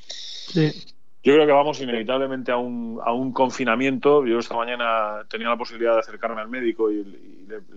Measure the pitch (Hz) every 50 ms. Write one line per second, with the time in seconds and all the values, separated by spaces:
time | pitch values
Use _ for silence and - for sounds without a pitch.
0 | - - - - - - - - - - - 170 156 151 - - - - - -
1 | - - - - - 131 143 156 151 151 139 143 143 151 147 135 135 123 120 113
2 | 107 107 127 135 135 135 135 131 120 131 123 123 123 123 120 120 117 113 113 117
3 | - 117 120 127 131 131 117 131 131 127 113 - 131 120 113 120 135 135 135 120
4 | - 143 147 147 135 120 117 120 113 - 117 117 117 120 123 120 120 117 113 113
5 | 107 107 107 107 107 - - 110 113 117 120 113 120 120 117 113 117 117 113 113
6 | 110 - 107 104 - 113 117 110 107 110 123 131 123 113 107 - 110 107 104 104
7 | 101 98 90 - - 101 - - 95 98 107 107 98 - 101